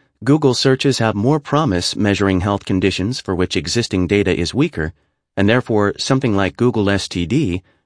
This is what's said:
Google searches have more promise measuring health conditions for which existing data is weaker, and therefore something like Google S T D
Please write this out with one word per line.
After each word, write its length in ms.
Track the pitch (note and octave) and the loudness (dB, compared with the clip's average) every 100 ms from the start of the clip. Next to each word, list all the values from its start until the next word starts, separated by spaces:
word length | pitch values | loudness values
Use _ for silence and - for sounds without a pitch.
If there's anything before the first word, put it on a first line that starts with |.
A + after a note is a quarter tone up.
| _ _ | _ _
Google 300 | A#2 D#3 C#3 | 0 4 4
searches 440 | A#2+ C#3 C3 C#3 B2 | 2 0 2 0 0
have 160 | A2 | 0
more 240 | G#2 A#2 D3+ | 2 0 0
promise 560 | - C#3+ D3+ F2 - | 0 0 2 0 -2
measuring 460 | - G2+ G2 G2 F#2 | -2 0 2 2 2
health 240 | G2+ G2+ | 0 -2
conditions 560 | - F#2+ F#2+ F#2 G2 C3 | -2 0 0 -2 -4 -6
for 140 | - | -6
which 220 | F2+ F2+ F#2 | -2 -2 -2
existing 500 | E2 A#2 A#2 F#2+ F2 | -2 -4 -2 -2 0
data 280 | G2+ F#2+ | 2 2
is 200 | E2+ E2+ | 0 -2
weaker, 400 | A#2 D#3+ - D#2 - _ _ _ - | -2 -2 -2 -6 -8 _ _ _ -2
and 120 | G2+ | 2
therefore 440 | B2 - G#2+ G2+ - | 2 2 0 0 -2
something 360 | - C3+ B2+ | -2 0 2
like 220 | G2 F#2 - | 0 0 0
Google 320 | A#2+ A2 G2 | 0 2 0
S 180 | G2 - | 0 -2
T 200 | F#2 E2 | -4 -2
D 360 | C#3 A2 F2+ _ _ | 0 0 -4 _ _